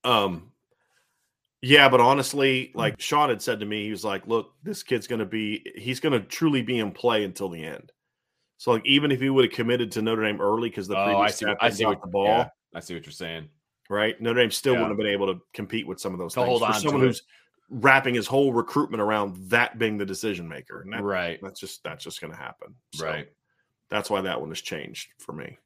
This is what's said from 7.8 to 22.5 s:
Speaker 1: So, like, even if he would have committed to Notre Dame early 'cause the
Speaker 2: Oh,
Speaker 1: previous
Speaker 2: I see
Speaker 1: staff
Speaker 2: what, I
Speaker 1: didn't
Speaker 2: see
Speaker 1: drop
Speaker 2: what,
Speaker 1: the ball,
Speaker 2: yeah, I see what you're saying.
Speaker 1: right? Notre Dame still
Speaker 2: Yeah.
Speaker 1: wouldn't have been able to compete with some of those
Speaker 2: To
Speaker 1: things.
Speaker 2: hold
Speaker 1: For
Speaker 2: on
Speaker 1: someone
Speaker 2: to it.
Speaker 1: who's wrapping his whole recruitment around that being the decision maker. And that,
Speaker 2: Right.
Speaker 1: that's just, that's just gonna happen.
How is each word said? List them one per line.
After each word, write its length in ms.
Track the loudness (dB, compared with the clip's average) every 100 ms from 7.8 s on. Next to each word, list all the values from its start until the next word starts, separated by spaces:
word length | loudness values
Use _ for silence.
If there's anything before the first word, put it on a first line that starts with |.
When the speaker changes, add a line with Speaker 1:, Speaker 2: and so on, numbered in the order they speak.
| -18 _ _ _ _ _ _ _
Speaker 1:
So, 120 | 0
like, 140 | 0 4
even 240 | 2 2
if 100 | 0
he 80 | 2
would 140 | 4
have 80 | 4
committed 360 | 2 0 0 -2
to 100 | -2
Notre 200 | -2 0
Dame 160 | -2 0
early 300 | 0 0 -2
'cause 160 | -6 -4
the 80 | 0
Speaker 2:
Oh, 80 |
Speaker 1:
previous 160 | 2 4
Speaker 2:
I 100 | 2
see 60 | 0
Speaker 1:
staff 40 | -4
Speaker 2:
what, 140 | 2
I 40 | 0
Speaker 1:
didn't 100 | 2
Speaker 2:
see 40 |
Speaker 1:
drop 100 | 0 0
Speaker 2:
what, 60 |
Speaker 1:
the 60 | -2
ball, 140 | 2 4
Speaker 2:
yeah, 220 | 4 0 _ _
I 60 | -14
see 140 | -10
what 120 | -12 -12
you're 60 |
saying. 360 | -12 -10 -10 -14 _ _ _ _
Speaker 1:
right? 300 | 0 0 0
Notre 200 | 0 2
Dame 100 | 2
still 220 | 2 2
Speaker 2:
Yeah. 80 | 2
Speaker 1:
wouldn't 180 | 2 0
have 60 |
been 80 | 0
able 220 | 0 0
to 60 | -2 _
compete 340 | -12 -6 -6 -6
with 140 | -8
some 120 | -8
of 40 | -6
those 140 | -6
Speaker 2:
To 60 | 0
Speaker 1:
things. 80 | 2
Speaker 2:
hold 120 | 2
Speaker 1:
For 40 | 2
Speaker 2:
on 60 | 2
Speaker 1:
someone 200 | 0 4
Speaker 2:
to 40 | 2
it. 20 |
Speaker 1:
who's 120 | 2 _ _ _ _ _
wrapping 460 | 2 6 6 4
his 120 | -2 0
whole 260 | 2 4
recruitment 500 | 2 0 0 0 0
around 340 | 0 0 -2 -6 0
that 280 | 0 0 0
being 200 | -2 -2
the 80 | -6
decision 420 | -4 -4 -6 -10
maker. 320 | -14 -16 -18
And 120 | -12
that, 80 | -6
Speaker 2:
Right. 360 | -4 -2 -4 -6
Speaker 1:
that's 180 | -14 -14
just, 220 | -16 -12
that's 180 | -12 -12
just 180 | -14 -14
gonna 160 | -14 -14
happen. 380 | -16